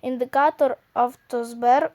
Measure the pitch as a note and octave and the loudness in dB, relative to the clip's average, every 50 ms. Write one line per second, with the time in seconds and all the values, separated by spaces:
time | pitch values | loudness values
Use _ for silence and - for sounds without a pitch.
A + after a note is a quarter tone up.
0 | - B3+ B3+ B3 B3 B3+ - C4+ C#4+ D4+ D#4 - D4 C4 B3 - _ _ _ - | -6 -8 -4 -4 -6 -2 0 2 2 2 2 2 0 0 0 -4 _ _ _ -2
1 | A#3+ B3 B3+ _ _ _ - A#3+ A#3 A#3 A#3+ A#3 A#3+ A#3+ B3 C#4 D#4+ D#4+ _ | -2 -2 -2 _ _ _ -8 -6 -6 -8 -8 -2 2 4 4 4 2 -2 _